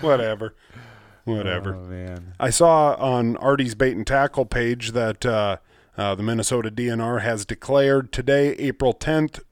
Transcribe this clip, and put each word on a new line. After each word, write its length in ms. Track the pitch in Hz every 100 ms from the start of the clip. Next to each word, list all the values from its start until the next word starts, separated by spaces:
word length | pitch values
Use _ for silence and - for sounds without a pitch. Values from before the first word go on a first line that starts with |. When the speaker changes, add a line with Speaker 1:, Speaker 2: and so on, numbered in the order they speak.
Speaker 1:
Whatever. 540 | 156 131 113 104 110 - _ 120 120 - - _ -
Whatever. 500 | 107 98 90 98 92
Speaker 2:
Oh, 80 | 90
man. 480 | 90 90 90 90 90
Speaker 1:
I 100 | 127
saw 460 | - 170 160 147 -
on 400 | 131 123 117 117
Artie's 380 | 131 139 127 110
Bait 200 | 131 104
and 120 | 107
Tackle 380 | 135 143 - 120
page 460 | 123 117 120 113
that, 340 | 120 113 107 123
uh, 320 | 110 101 92 _ _ _ -
uh, 180 | 101 98
the 80 |
Minnesota 480 | 107 113 110 123 110
D 180 | 107 120
N 100 | 117
R 180 | 113 120
has 260 | 113 110 101
declared 680 | 113 - 139 139 139 127
today, 420 | - 127 139 143 -
April 380 | 135 127 131
tenth, 480 | - - 156 156 - -